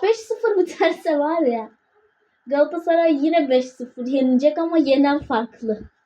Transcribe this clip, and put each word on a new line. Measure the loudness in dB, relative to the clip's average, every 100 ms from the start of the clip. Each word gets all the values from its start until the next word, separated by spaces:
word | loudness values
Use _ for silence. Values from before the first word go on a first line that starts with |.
beş | 0 -2
sıfır | -4 -4 0 0
biterse | -2 0 -2 0 -2 -2
var | 0 0
ya. | -2 -2 -8 _ _ _ _ _ _ _ -4
Galatasaray | 0 0 0 0 2 2 2
yine | 2 0 2
beş | 0
sıfır | 0 -8 -14 -10 -4
yenilecek | 0 2 2 2 0
ama | 0 0
yenen | 2 2 2 0
farklı. | -2 -4 -4 -8 -8 -8 -10 _